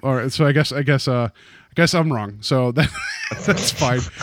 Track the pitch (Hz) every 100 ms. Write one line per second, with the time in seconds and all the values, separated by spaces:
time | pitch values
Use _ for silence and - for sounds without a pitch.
0 | 135 127 127 - 143 143 - 139 139 139
1 | 135 123 117 - - - _ - 170 170
2 | 156 117 104 107 - 135 123 127 139 -
3 | - - - - 208 190 - - 131 123
4 | - -